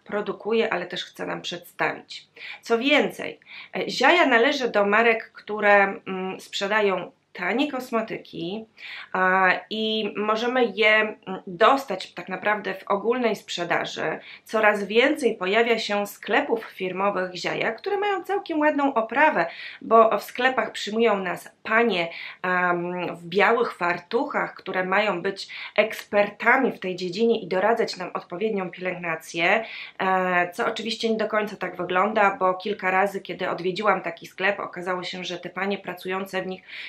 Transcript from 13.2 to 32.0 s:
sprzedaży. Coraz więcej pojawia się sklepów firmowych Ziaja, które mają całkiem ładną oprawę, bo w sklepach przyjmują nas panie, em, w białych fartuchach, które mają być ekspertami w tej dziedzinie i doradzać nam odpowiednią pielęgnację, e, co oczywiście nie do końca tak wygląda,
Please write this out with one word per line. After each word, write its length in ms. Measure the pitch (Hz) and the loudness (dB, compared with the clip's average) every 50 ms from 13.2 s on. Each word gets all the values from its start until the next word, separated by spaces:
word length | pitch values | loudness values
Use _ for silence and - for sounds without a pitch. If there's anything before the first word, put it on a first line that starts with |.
| 240 220 196 | 2 0 0
sprzedaży. 840 | - - - - 175 170 170 165 - - - - - 156 156 - - - - - - _ | -2 -6 -8 -8 -6 -2 -2 -2 -2 -2 -4 -6 -4 -4 -4 -4 -6 -10 -16 -20 -20 _
Coraz 400 | - - 214 208 208 208 202 202 | -4 0 4 4 4 4 4 0
więcej 500 | 185 214 233 254 302 302 - 262 220 - | 0 2 4 4 4 4 2 0 0 0
pojawia 440 | - 180 185 202 226 233 240 226 226 | 0 -2 2 4 4 4 4 2 0
się 280 | - - 208 202 202 | 0 -2 -2 -2 -2
sklepów 580 | 202 - - - - 214 277 294 - - 226 - | -4 -6 -10 -4 0 2 2 2 2 -2 -4 -4
firmowych 720 | - - - 190 180 175 185 196 202 202 180 185 180 180 | -6 -10 -8 -6 -6 -2 0 0 0 0 0 -2 -4 -6
Ziaja, 380 | 170 180 160 156 - - 220 226 | -6 -6 -4 -2 -2 -2 -2 -4
które 260 | - - 392 403 381 | -4 -4 -4 -2 -2
mają 260 | 403 415 392 370 370 | 0 0 -2 -2 -2
całkiem 360 | - 392 392 - - 320 302 | -2 -4 -4 -4 -4 -2 2
ładną 340 | 302 311 294 277 285 269 269 | 2 2 2 2 0 0 0
oprawę, 520 | 226 220 - 233 277 311 311 - 180 165 - - - - - - - - | 0 -2 0 2 4 4 4 4 2 0 -2 -4 -12 -16 -16 -16 -10 0
bo 360 | 196 220 226 220 - 208 202 | 4 6 8 8 6 4 0
w 40 | - | -4
sklepach 500 | - - - 247 262 262 240 214 - - | -6 -4 0 0 0 2 0 -2 -4 -4
przyjmują 460 | - - 208 208 226 233 220 202 196 | -8 -8 -4 0 2 2 4 2 2
nas 300 | 190 175 170 170 - - - _ - | 0 -2 -4 -6 -8 -14 -18 _ -4
panie, 460 | 214 220 226 233 226 190 175 170 170 - - - - - - - | 0 2 4 4 4 2 0 -2 -2 -6 -10 -14 -14 -10 -6 -2
em, 760 | 185 185 180 180 180 175 175 175 175 180 180 175 - 170 | 0 2 2 2 2 2 0 0 -4 -4 -4 -4 -6 -6
w 100 | 170 170 | -8 -10
białych 460 | 170 170 202 185 208 233 247 233 - - | -4 2 4 4 6 4 4 2 0 -2
fartuchach, 800 | - 180 175 180 170 - - 220 254 294 294 - 202 175 - - | -2 0 0 0 -2 -4 -2 -2 -2 -2 -2 -2 -4 -4 -4 -8
które 300 | - - 190 185 185 185 | -10 -8 -4 -2 -2 0
mają 380 | 185 196 202 214 208 180 170 170 | 2 2 2 2 2 0 -2 -2
być 260 | 196 190 - - - - - - - - | -4 -4 -6 -8 -14 -14 -14 -14 -4 0
ekspertami 960 | - 220 220 - - - - - 202 202 202 - - - 233 247 269 247 202 - | 0 0 0 -2 -8 -8 -2 2 2 2 0 -2 0 2 4 4 4 4 2 0
w 80 | - | -2
tej 160 | - 185 180 | -6 -6 -6
dziedzinie 440 | 175 185 180 170 208 233 233 226 220 | -6 -6 -4 -2 2 2 2 2 2
i 80 | - 165 | 0 -2
doradzać 480 | 185 185 202 214 233 226 202 - - | 0 2 2 2 2 2 0 -2 -4
nam 140 | 185 180 170 - | -6 -8 -8 -8
odpowiednią 560 | 180 - - 180 175 220 220 208 196 185 175 | -10 -10 -10 -8 -4 -4 -2 -2 -2 -4 -6
pielęgnację, 920 | - 175 180 180 180 175 175 170 160 160 - - - 170 170 185 208 220 226 - - - - - - - | -8 -8 -6 -6 -6 -6 -6 -6 -6 -6 -8 -8 -4 0 2 2 2 2 0 -4 -12 -14 -16 -12 -8 -4
e, 540 | 190 190 190 185 185 185 180 175 175 175 - | 0 2 2 2 2 2 2 2 2 0 -2
co 140 | - 233 | -2 -2
oczywiście 440 | - 220 220 208 226 220 - 233 226 | -2 -2 -4 -4 -6 -4 -2 -2 -2
nie 60 | 220 | 0
do 120 | 220 214 214 | 0 -2 -2
końca 280 | 220 214 208 202 196 | 0 -2 -2 -2 -6
tak 200 | - 185 180 - | -8 -8 -8 -6
wygląda, 600 | - 175 170 180 185 | -6 -4 0 2 2